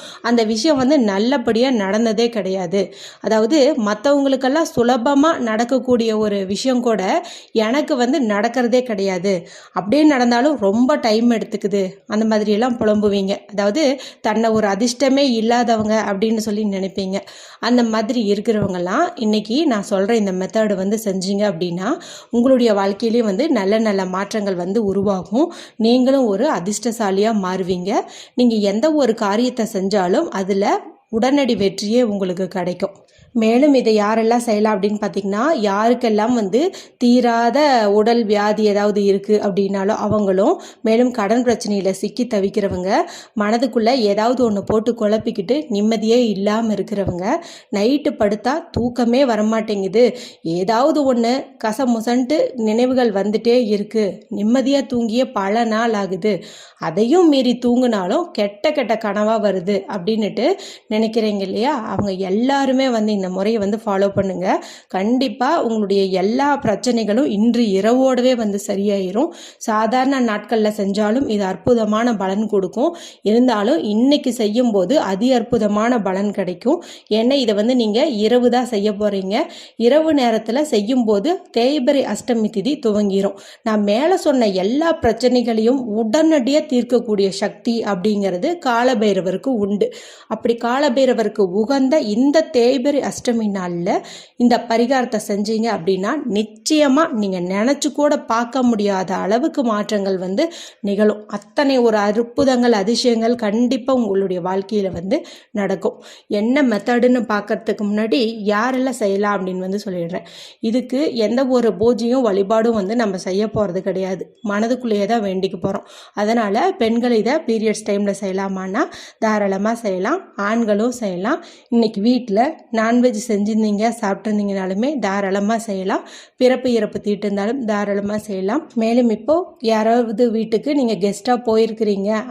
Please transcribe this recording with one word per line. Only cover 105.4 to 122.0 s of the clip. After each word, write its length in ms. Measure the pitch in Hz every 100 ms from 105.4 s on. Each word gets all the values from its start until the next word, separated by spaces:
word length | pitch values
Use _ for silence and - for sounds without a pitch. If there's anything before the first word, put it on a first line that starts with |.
| _
நடக்கும். 520 | 208 190 185 214 - - - -
என்ன 340 | 208 220 277
மெத்தடுன்னு 640 | 254 208 - 240 247 247 214
பார்க்கறதுக்கு 580 | 208 202 214 - 208
முன்னாடி 600 | 202 208 220 294 220 226 202
யாரெல்லாம் 440 | 208 247 262 262
செய்யலாம் 560 | 247 202 196 208 202 185
அப்படின்னு 120 | 185
வந்து 220 | 190 202 202
சொல்லிடுறேன். 400 | 175 170 180 - - - -
இதுக்கு 560 | 220 247 254 254 320 240
எந்த 320 | 208 240 262
ஒரு 260 | 247 233 180
பூஜையும் 420 | 233 247 233 262
வழிபாடும் 520 | 226 190 196 226 233
வந்து 220 | 220 185 240
நம்ம 220 | 214 185
செய்ய 280 | 190 190 214
போறது 340 | 220 202 180
கிடையாது. 600 | 190 185 185 185 - _
மனதுக்குள்ளேயே 640 | 208 202 226 247 240 208 196
தான் 180 | 233
வேண்டிக்க 300 | 202 185 190 185
போறோம். 240 | 190 202 - - -
அதனால 580 | - 208 240 208 220 359
பெண்கள் 400 | - 226 233 240
இதை 220 | 233 208
பீரியட்ஸ் 520 | 311 320 226 220 208 -
டைம்ல 280 | 202 202 196
செய்யலாமான்னா 580 | 196 190 196 190 190 208 - - - -
தாராளமா 540 | 220 214 202 196 214
செய்யலாம். 600 | 233 214 185 208 359 - -
ஆண்களும் 560 | 202 226 214 208 240
செய்யலாம். 520 | 247 208 175 208 339 - - _
இன்னைக்கு 320 | 233 226 202